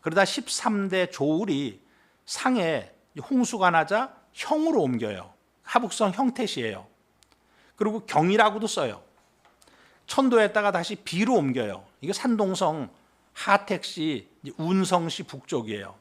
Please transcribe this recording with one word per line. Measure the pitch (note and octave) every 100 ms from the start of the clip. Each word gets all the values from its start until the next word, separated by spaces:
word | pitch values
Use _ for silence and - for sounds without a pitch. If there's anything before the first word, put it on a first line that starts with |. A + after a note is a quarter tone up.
그러다 | - E3 -
십삼 | - A#3+ - A#3+ G#3 G3
대 | F#3 F3+
조울이 | - C#3+ D#3 G#3 C#3+ C#3 G2 _ _ _ _ -
상에 | - C4 B3+ E3+ C#3+ G2 _ _ -
홍수가 | - C4 A#3+ A3+ F#3
나자 | E3 D#3 G3+ C4 - _
형으로 | - - D#4 D#4+ D4
옮겨요. | C#3+ A#2+ A2 F#2+ F2+ _ _ _
하북성 | - A#3+ A#3 - G#3+
형태시예요. | F#3 C4 B3+ A3 - A2+ F#2+ - _ _ _ _ _ _ _ _ _
그리고 | G#3+ G#3+ -
경이라고도 | - E3+ G#3 G#3+ G#3 A3
써요. | - C3+ G2+ - _ _ _ _ _ _ _ _ _ -
천도했다가 | - C4+ A#3 G#3 G#3+ G3+
다시 | F#3 E3+ G#3
비로 | - E3 A3+ A#3
옮겨요. | C#3+ B2+ A2 F#2 G2+ _
이게 | C#3+
산동성 | - C4 A3+ G3 F#3 F3+ D#3 B2+ _ _ _ _
하택시, | - - G3+ - F3+ - - D#3 C3+ - _
이제 | C#3 -
운성시 | D#3+ F#3+ F#3 F3+ E3 -
북쪽이에요. | - C3+ - D3 A2 G#2 F#2+ -